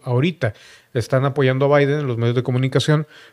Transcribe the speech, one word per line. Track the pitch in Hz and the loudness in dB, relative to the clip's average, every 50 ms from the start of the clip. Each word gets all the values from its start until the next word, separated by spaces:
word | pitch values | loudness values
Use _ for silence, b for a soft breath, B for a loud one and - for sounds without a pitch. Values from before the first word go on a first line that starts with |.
| - | -6
ahorita. | 131 123 123 143 185 151 - 131 110 - B B B B B B B | -4 -2 0 0 -2 -2 -2 -4 -6 -6 B B B B B B B
Están | B 123 107 - 139 131 135 | B -6 -4 -2 -2 0 0
apoyando | 139 131 147 135 131 131 131 139 | 0 0 0 0 0 2 2 2
a | 139 147 143 | 4 4 4
Biden | 143 139 143 151 | 4 2 0 -2
en | 147 | -2
los | 127 117 113 | -4 -2 -2
medios | 117 117 120 | 0 0 0
de | 131 | 0
comunicación, | - - 123 127 131 131 131 139 - - 151 151 151 B B B B B | -2 -2 -2 -2 -2 0 0 0 2 2 0 0 0 B B B B B